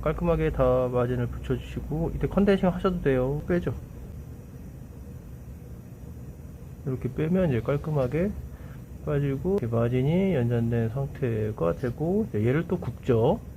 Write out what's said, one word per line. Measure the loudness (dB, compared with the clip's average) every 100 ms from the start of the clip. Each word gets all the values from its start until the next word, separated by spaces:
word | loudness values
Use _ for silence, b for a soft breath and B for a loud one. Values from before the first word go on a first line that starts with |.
깔끔하게 | -2 0 2 2 2
다 | 4 4 4 4
마진을 | 2 2 2 0
붙여주시고 | -4 -2 -2 -4 -8 -4 -2 -2 0
이때 | 0
컨덴싱 | 4 6 6 4
하셔도 | 2 0 2
돼요. | 2 4 2 0 0
빼죠. | 0 0 -4 -8 -12 -12 -12 -12 -14 -14 -14 -14 -14 -14 -14 -14 -12 -14 -14 -14 -14 -12 -14 -14 -14 -14 -12 -12 -12 -14 -14 -14 -8 -6
이렇게 | -4 -4
빼면 | -2 2 2 4
이제 | 2
깔끔하게 | 2 0 0 0 2 0 -2 -4 -10 B B B -14 -8 -2
빠지고 | 0 0 0 0 0
이렇게 | 2
마진이 | 2 2 2 4 4 4
연장된 | 2 2 2 2 2 0
상태가 | -2 -4 -2 0 0 -2 0 0 0
되고 | -2 -2 0 0 0
이제 | 2 2
얘를 | 2 0
또 | -2
굽죠. | -2 -2 2 6 6 2 -4